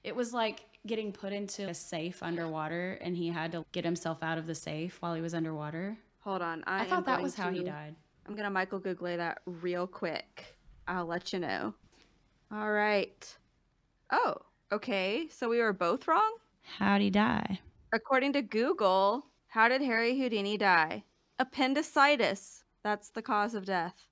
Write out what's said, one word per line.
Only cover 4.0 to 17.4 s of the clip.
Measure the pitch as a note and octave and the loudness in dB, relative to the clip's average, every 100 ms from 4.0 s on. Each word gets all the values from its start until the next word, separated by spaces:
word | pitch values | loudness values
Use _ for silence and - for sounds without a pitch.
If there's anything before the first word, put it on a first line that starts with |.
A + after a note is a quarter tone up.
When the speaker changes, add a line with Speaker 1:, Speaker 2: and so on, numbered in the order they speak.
| E3 D#3+ | -2 -4
Speaker 1:
out | D#3+ E3 | -2 -2
of | D#3+ | -4
the | D#3 | -6
safe | - D#3 F3 - | -6 -6 -6 -6
while | E3+ | -6
he | E3 | -4
was | E3 | -2
underwater. | E3 D#3+ D#3 D3+ E3 G3 A3 _ _ | -2 -2 -4 -6 -6 -6 -8 _ _
Speaker 2:
Hold | G3+ F#3+ | -6 -4
on, | E3+ E3 - | -2 -4 -4
I | F#3+ | -2
Speaker 1:
I | F#3+ | 0
thought | F4+ | 0
Speaker 2:
am | E4 | 2
Speaker 1:
that | |
Speaker 2:
going | B3+ | 0
Speaker 1:
was | C4+ A3+ | 0 -2
how | F3+ | -2
he | F3+ | -2
Speaker 2:
to | F3+ | -4
Speaker 1:
died. | D3+ D3+ D#3+ _ _ - | -8 -10 -14 _ _ -12
Speaker 2:
I'm | G#3 | -6
gonna | G#3 | -2
Michael | F#3+ F#3+ G3 | 0 -2 -2
Google | F#3+ F3 F3 F3 | -4 -4 -4 -2
that | E3+ - - | -4 -6 -10
real | E3+ F3+ F3 F#3 | -6 -4 -2 -4
quick. | - F3 - - - - - - - - | -4 -4 -4 -8 -18 -20 -20 -20 -14 -6
I'll | F3+ E3+ | -4 -2
let | F3 - | -4 -4
you | F#3+ | -4
know. | D#3+ F#2+ - - _ _ _ _ _ _ _ | -2 -2 -4 -8 _ _ _ _ _ _ _
All | G#3+ G#3+ | -6 0
right. | G#3 G#3 G#3 - _ - - _ _ _ _ _ _ _ | 2 4 2 0 _ -20 -20 _ _ _ _ _ _ _
Oh, | - A#4 - - _ _ | 2 2 -2 -12 _ _
okay. | G#3 A#3 G3 F#3 A#3 D#4+ | -4 0 0 0 -2 -4
So | - A#3+ | -4 0
we | A#3 | 4
were | A3+ | 2
both | F#3+ E3+ A#3+ - | 2 2 2 4
wrong? | E4 A4 A4+ _ _ - - | 4 4 0 _ _ -18 0
Speaker 1:
How'd | G3+ G3+ | 4 6
he | G3+ | 4
die? | G3 A3 - | 4 4 2